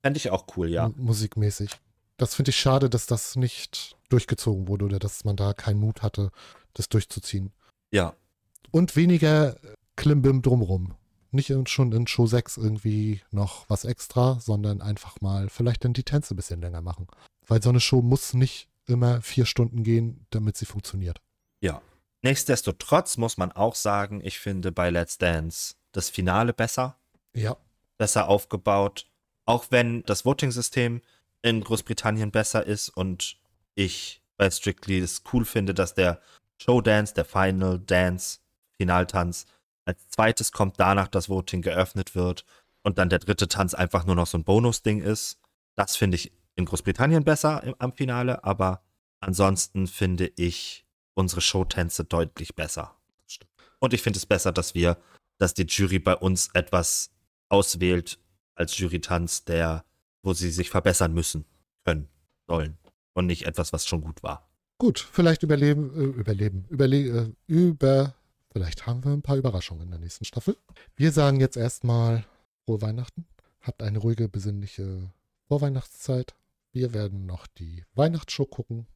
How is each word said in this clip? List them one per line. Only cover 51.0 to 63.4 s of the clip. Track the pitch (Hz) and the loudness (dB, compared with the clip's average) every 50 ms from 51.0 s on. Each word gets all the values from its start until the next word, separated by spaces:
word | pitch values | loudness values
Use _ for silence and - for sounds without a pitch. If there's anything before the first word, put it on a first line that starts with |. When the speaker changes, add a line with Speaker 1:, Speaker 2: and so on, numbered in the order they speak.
| _ _ _ | _ _ _
Speaker 1:
unsere | - 95 90 - 90 | -2 -2 0 0 -2
Showtänze | - - - 98 92 - - - 87 82 - - 82 | -2 0 0 0 -2 0 -2 -2 -2 -2 -4 -6 -6
deutlich | - - 85 82 76 _ - 82 - - | -2 0 0 0 -2 _ -14 -14 -12 -8
besser. | - 80 78 - 85 78 - _ _ _ _ _ _ _ | -8 -8 -8 -6 -10 -10 -12 _ _ _ _ _ _ _
Speaker 2:
Stimmt. | _ - - - _ _ _ _ _ _ _ | _ -20 -20 -20 _ _ _ _ _ _ _
Speaker 1:
Und | - 127 | 0 0
ich | 123 113 | 0 2
finde | - 120 101 95 | 0 0 -2 -2
es | - | 0
besser, | _ 104 90 - 95 | _ 0 2 2 0
dass | 85 - 87 - - | 0 0 -2 -2 0
wir, | 85 85 87 87 - _ _ _ _ _ _ _ _ | 2 2 2 2 0 _ _ _ _ _ _ _ _
dass | 98 90 - | 0 0 2
die | - 92 | 0 -2
Jury | 80 - - 98 90 95 92 | -2 2 0 2 2 2 0
bei | 80 98 90 | 2 2 0
uns | - - 95 92 90 - - - | 2 2 0 2 2 -2 0 0
etwas | 90 90 - - 90 85 - - - - - _ _ _ _ _ _ _ _ | -2 0 2 0 0 0 0 -2 -4 -6 -8 _ _ _ _ _ _ _ _
auswählt | 98 101 98 - - 85 90 90 90 87 85 - - _ _ _ _ _ _ _ _ | 4 4 4 2 0 0 2 2 2 2 -2 -4 -14 _ _ _ _ _ _ _ _
als | - 87 82 - - | -6 -4 -4 -2 -4
Jurytanz, | 95 87 85 85 78 - 90 85 85 85 - - _ | -4 -2 -2 -4 -4 -2 -2 -2 -2 -2 -4 -8 _
der | - 85 82 82 80 80 82 - _ _ _ _ _ _ _ | -2 -2 0 0 0 -2 -4 -8 _ _ _ _ _ _ _
wo | _ 95 92 | _ -4 -2
sie | 82 90 87 | -2 -2 -4
sich | 80 87 87 - | -2 -4 -6 -2
verbessern | - 98 - 98 90 - 95 82 | -2 0 2 2 2 4 2 2
müssen, | 80 85 82 - - 78 76 _ _ _ _ _ _ _ _ | 0 0 -2 -2 -4 -8 -10 _ _ _ _ _ _ _ _
können, | - 82 76 71 - _ _ _ _ _ _ _ - | -2 -2 -2 -4 -8 _ _ _ _ _ _ _ -4
sollen. | 85 82 78 78 78 - _ _ _ _ _ _ _ | -2 -2 -2 -4 -8 -14 _ _ _ _ _ _ _
Und | 90 90 | -2 0
nicht | 90 87 - | 0 0 -2